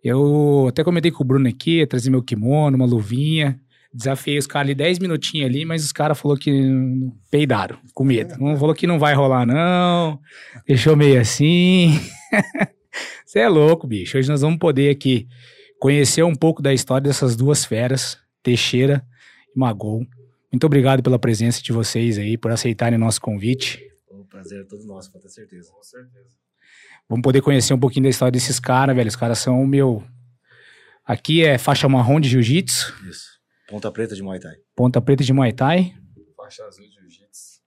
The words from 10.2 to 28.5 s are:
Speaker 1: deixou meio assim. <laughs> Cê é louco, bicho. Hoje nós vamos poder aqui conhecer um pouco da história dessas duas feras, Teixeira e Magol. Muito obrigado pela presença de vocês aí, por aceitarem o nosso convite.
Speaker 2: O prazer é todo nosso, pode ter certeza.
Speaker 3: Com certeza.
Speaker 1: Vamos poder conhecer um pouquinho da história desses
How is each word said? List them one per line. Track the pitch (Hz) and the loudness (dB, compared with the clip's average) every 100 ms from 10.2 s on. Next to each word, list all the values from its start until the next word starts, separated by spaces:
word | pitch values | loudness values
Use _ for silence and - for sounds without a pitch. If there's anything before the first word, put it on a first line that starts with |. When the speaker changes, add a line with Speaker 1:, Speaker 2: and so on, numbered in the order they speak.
| _ - - - - | _ -20 -20 -16 -2
Speaker 1:
deixou | 131 156 156 | 2 4 6
meio | 147 131 | 6 6
assim. | 110 - 147 175 180 185 170 151 - - - | 4 2 2 4 4 6 4 4 -2 -18 -4
<laughs> | 208 - - - _ _ - - - _ | -2 -2 -4 -6 _ _ -16 -16 -18 _
Cê | 208 | 0
é | 226 | 4
louco, | 160 151 165 135 | 4 4 2 -2
bicho. | 104 87 135 | -8 -4 -2
Hoje | 131 | 0
nós | 147 | 0
vamos | 147 160 | 0 0
poder | 175 135 143 | 0 2 0
aqui | 143 135 123 - - - - - _ | 0 0 -2 -4 -20 -20 -20 -20 _
conhecer | 135 147 135 - | 0 2 2 2
um | 170 147 | 0 2
pouco | 160 160 | 0 0
da | 143 | 0
história | 131 - 131 139 | 0 0 -2 0
dessas | 135 131 113 | 0 -2 0
duas | 135 147 | 0 0
feras, | - 110 123 131 - - _ _ | -2 -4 -2 -4 -6 -12 _ _
Teixeira | - 120 - 127 135 143 - _ _ _ _ 131 | -2 0 0 0 2 0 -4 _ _ _ _ -4
e | |
Magol. | 123 104 107 110 120 - _ _ _ | -2 -4 -6 -6 -8 -16 _ _ _
Muito | 127 160 | 0 2
obrigado | 143 131 135 | 2 2 2
pela | 123 123 | 2 0
presença | - 104 117 117 | 0 0 -2 -2
de | - | -4
vocês | 117 107 117 117 104 | -4 -2 -2 -2 -2
aí, | 104 113 | -4 -4
por | 113 | -4
aceitarem | 113 120 113 117 117 | -2 -4 -2 0 0
o | |
nosso | 113 107 | 0 -2
convite. | - 104 110 131 - - - _ _ | -6 -6 -4 -4 -6 -10 -18 _ _
Speaker 2:
O | 98 95 | -20 -20
prazer | 98 92 98 | -20 -20 -20
é | 98 | -20
todo | 104 107 | -20 -20
nosso, | 95 92 | -20 -20
pode | 92 | -20
ter | 90 | -20
certeza. | 113 101 90 82 | -20 -20 -20 -20
Speaker 3:
Com | _ | _
certeza. | _ 127 127 123 _ _ _ _ _ _ _ - _ | _ -20 -20 _ _ _ _ _ _ _ _ -20 _
Speaker 1:
Vamos | 120 | -2
poder | 131 131 | 2 2
conhecer | 147 139 - | 2 0 0
um | 131 | 0
pouquinho | 131 139 | 0 0
da | 135 | 0
história | 123 127 | 0 0
desses | 123 127 | 0 -4